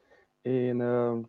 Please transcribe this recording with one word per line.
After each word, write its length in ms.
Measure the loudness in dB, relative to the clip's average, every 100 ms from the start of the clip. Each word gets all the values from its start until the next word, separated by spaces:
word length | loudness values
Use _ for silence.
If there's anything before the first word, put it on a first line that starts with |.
| _ -20 _ _
Én, 400 | -2 0 0 0
ö, 380 | 0 0 0 -2